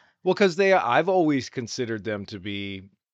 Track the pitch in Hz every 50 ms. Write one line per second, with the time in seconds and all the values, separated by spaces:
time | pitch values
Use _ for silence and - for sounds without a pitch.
0 | _ _ _ _ - 180 180 - 208 190 160 175 196 190 190 175 - 120 120 143
1 | 165 185 185 185 165 151 147 131 113 - - 135 120 107 - - 127 110 113 110
2 | 92 110 104 101 98 - 110 98 87 104 101 101 101 98 98 95 92 101 _ _
3 | _ _